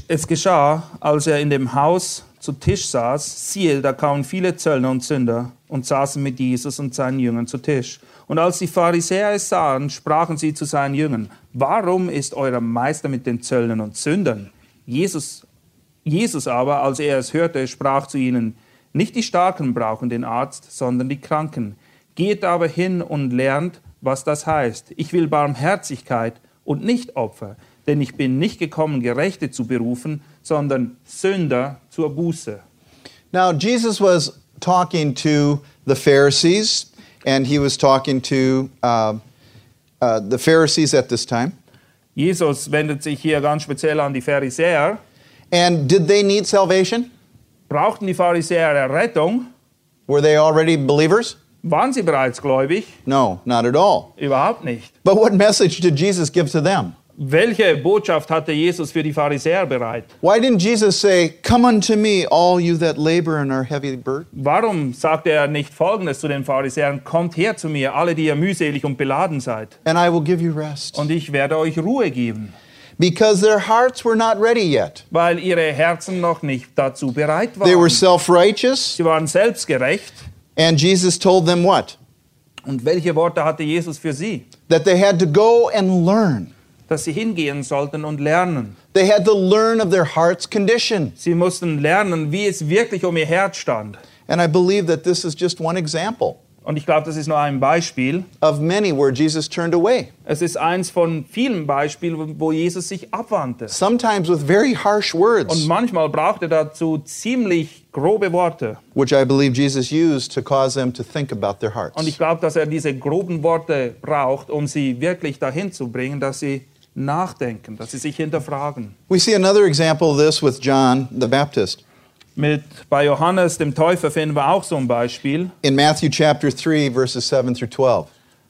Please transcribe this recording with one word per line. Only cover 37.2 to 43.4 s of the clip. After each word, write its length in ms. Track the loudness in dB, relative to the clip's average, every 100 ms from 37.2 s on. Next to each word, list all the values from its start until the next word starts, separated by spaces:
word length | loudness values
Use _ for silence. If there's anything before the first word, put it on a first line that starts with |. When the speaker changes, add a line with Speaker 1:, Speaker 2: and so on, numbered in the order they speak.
| -2
Speaker 2:
and 200 | 0 2
he 120 | 0
was 180 | 0 2
talking 440 | 4 4 2 -2
to, 460 | 0 0 2 0 -2 -4
uh, 320 | 0 0 0 -4 -10 _ _ -20 _ _ _ _
uh, 200 | 0 0
the 180 | -2 0
Pharisees 560 | 4 4 4 2 2
at 140 | 2 0
this 160 | -4 -4
time. 260 | -4 -4 -6 _ _ _ _ _
Speaker 1:
Jesus 560 | -4 -2 0 0 -2 -2
wendet 320 | -2 -2 -4
sich 180 | -6 -4
hier 200 | -2 0